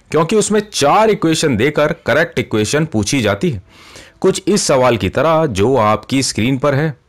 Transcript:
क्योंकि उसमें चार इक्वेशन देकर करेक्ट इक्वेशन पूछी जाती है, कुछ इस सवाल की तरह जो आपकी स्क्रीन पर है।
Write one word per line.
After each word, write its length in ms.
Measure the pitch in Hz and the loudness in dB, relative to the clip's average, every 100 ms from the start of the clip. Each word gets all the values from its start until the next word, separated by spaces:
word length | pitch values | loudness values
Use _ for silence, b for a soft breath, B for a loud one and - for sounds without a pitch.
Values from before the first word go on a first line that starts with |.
| b | b
क्योंकि 260 | 151 165 220 | -2 0 0
उसमें 240 | 202 214 | 0 -2
चार 480 | 208 - 139 180 220 | -2 -2 2 4 2
इक्वेशन 460 | 196 160 160 156 110 | 2 0 0 0 0
देकर 360 | 135 151 151 - - | 0 0 -2 -2 -2
करेक्ट 320 | 127 165 - | 0 0 -4
इक्वेशन 460 | - 110 107 143 | -4 -2 0 -2
पूछी 360 | 160 110 101 139 | -2 -2 -2 -2
जाती 300 | 104 101 185 | -2 0 -2
है, 120 | 107 - B B B B B | -4 -10 B B B B B
कुछ 220 | 190 185 - | -2 -2 0
इस 140 | 202 | 0
सवाल 340 | - 139 127 117 | 2 2 2 0
की 120 | 95 | -2
तरह 380 | 123 151 160 160 | -2 0 2 0
जो 280 | 95 104 135 | 0 0 2
आपकी 460 | 107 107 - 135 | 2 0 -2 -4
स्क्रीन 360 | 131 - 120 135 | -2 -2 -2 0
पर 160 | 147 | 0
है। 200 | 135 160 123 | 0 -2 -6